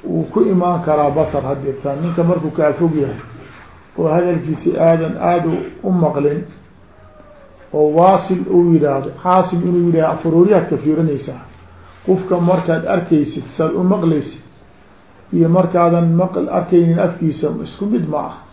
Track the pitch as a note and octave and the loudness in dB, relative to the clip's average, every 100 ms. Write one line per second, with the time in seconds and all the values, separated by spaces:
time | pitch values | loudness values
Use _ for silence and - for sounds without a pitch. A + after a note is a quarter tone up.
0 | - E3 D#3 G#3+ A3 F3+ F3+ E3+ E3 D3+ | -4 -4 -2 0 0 0 0 -2 -2 0
1 | D3 D3 D#3 C#3+ C3 C#3 C#3 C3 C#3 C#3+ | 0 0 -2 -4 -4 -6 -6 -8 -8 -6
2 | E3+ E3+ E3+ F3+ D#3 D#3+ D3+ C#3 E3+ D3+ | -4 -2 0 0 -4 -2 -2 0 0 0
3 | C3 A2+ - - - - - - - - | -4 -6 -14 -20 -20 -20 -20 -20 -18 -4
4 | E3 D#3 F3+ D#3+ D3+ D#3 E3+ - E3 E3 | 0 2 0 -2 -4 -4 -2 2 2 2
5 | D#3+ - E3+ F3 E3 E3+ - - G3 F3+ | 0 -4 0 0 0 -4 -8 -8 -2 0
6 | D#3 C#3+ D3 D3 - - - - - - | 0 0 -2 -2 -8 -18 -20 -20 -20 -20
7 | - - - - - - - D3 D3+ D#3 | -20 -20 -20 -20 -20 -20 -8 0 2 6
8 | F#3 F#3 - F#3 F#3+ F3+ F3 E3 D3 C3+ | 6 4 0 -4 2 2 4 4 2 0
9 | C3+ - F#3 F#3 F3+ F3 F3+ F3 F3 E3 | -4 -6 2 2 2 -2 0 0 2 2
10 | D#3+ D#3 E3 E3 F#3 G3 D#3+ - D3 D3+ | 0 0 0 4 6 4 2 -2 0 0
11 | D#3+ C#3 - C3 - - - - - - | 0 -2 -8 -14 -18 -20 -20 -20 -20 -12
12 | - F#3 - F3 F3 F3+ - D#3+ - F#3 | -2 -2 0 0 2 0 0 -2 0 -4
13 | - D#3 C#3 - - - E3 F3 F3+ G3 | 2 0 0 -6 -12 -4 -2 0 0 2
14 | E3+ D3+ - - - - - - - - | 0 0 -4 -14 -20 -20 -20 -20 -20 -20
15 | _ - - E3+ E3 F3+ F3+ F3+ E3+ E3+ | _ -20 -6 0 4 4 2 2 2 2
16 | E3+ E3 F#3 - - F3+ F3 F3 E3+ E3 | 2 2 0 -2 -2 -4 2 2 4 2
17 | F#3 E3+ E3 - D3 D3+ D3+ - G3+ G#3+ | 0 -2 -4 -2 -4 -6 -10 -8 -4 -2
18 | D#3 D3+ - - - | -2 -6 -8 -14 -20